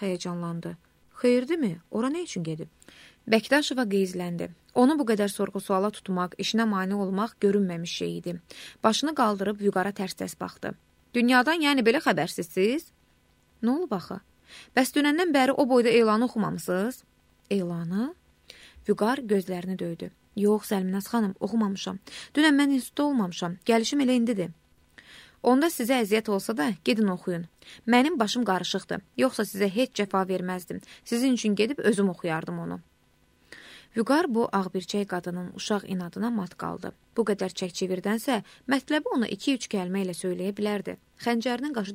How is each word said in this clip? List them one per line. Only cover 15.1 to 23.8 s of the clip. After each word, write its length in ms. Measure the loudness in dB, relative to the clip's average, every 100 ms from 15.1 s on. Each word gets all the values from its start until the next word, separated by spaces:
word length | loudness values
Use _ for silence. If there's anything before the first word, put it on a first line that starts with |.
| 2 4 4
bəri 140 | 4
o 180 | 4 4
boyda 200 | 4 6
elanı 360 | 6 6 4
oxumamısınız?" 800 | 2 0 -2 -2 -2 -2 -2 -6 _ _ _ _ -4
"Elanı?" 640 | -2 -2 -4 -4 -2 -4 -6 _ _ -20 -20 -20 -6 -2
Vüqar 300 | 2 2 0
gözlərini 600 | 0 0 0 -6 -6 -6
döydü. 320 | -6 -6 -10 -14 _ 0
"Yox, 360 | 2 2 0
Səlminaz 340 | -2 0 -2 -2
xanım, 220 | 0 0 -2
oxumamışam. 580 | -2 0 0 -2 -6 -10 -12 -18 -4
Dünən 200 | 2 6 6
mən 100 | 4
institutda 320 | 2 -2 -2
olmamışam. 540 | 0 2 0 -2 -6 -4 2
Gəlişim 360 | 2